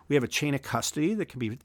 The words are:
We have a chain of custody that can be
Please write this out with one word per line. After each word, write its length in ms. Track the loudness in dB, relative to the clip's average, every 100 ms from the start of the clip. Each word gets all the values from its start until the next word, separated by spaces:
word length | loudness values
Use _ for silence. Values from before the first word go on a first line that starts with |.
| 0
We 80 | 2
have 100 | 2
a 20 |
chain 260 | 0 0
of 80 | 0
custody 520 | 0 -2 -2 0 0
that 160 | 0 -4
can 100 | -4
be 180 | -4 -4